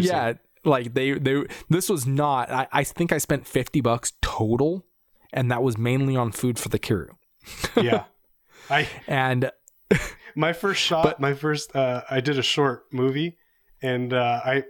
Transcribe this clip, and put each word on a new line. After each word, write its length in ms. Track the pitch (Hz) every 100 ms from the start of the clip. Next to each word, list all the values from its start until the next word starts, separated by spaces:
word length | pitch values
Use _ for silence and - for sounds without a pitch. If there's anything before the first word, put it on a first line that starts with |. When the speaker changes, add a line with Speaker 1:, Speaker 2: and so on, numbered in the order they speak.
Speaker 1:
your 40 | 180
Speaker 2:
Yeah, 140 | 170 117
Speaker 1:
scene. 60 | - _ _ 160
Speaker 2:
like, 280 | 135 120
they, 200 | 123 135
they, 320 | 139 135 139 135 - -
this 200 | 165 185
was 160 | 185 123
not, 460 | 135 147 135 120
I, 160 | 127 135
I 120 | 135
think 280 | 143 - 175
I 60 | 156
spent 300 | - 143 -
fifty 340 | - 123 156
bucks 320 | 117 117 - -
total, 640 | - - 110 117 143 185 - _ _ _ _
and 160 | - 123
that 120 | 127
was 140 | 131 110
mainly 360 | 117 131 135 131
on 160 | 120
food 280 | - 123 113
for 100 | -
the 80 | 110
crew. 300 | - 104 - - _ _ -
<laughs> 300 | - - -
Speaker 1:
Yeah. 280 | 208 - - _ _ _ _ - -
I 180 | 143 147 - -
Speaker 2:
And 440 | 139 131 127 127 - _ _ - 160 - - - -
Speaker 1:
my 180 | 156
first 260 | 170 202 190
shot, 220 | - 165
Speaker 2:
But 160 | 156 -
Speaker 1:
my 140 | 139
first, 420 | 139 151 151 - 139
uh, 280 | 131 123 -
I 100 | 135
did 160 | 127 139
a 60 |
short 420 | 123 - 143 120 _
movie, 440 | 131 131 135 170 170 _ _ _ _
and, 320 | 135 127 123
uh, 280 | 127 120 120 131
I, 180 | 135 135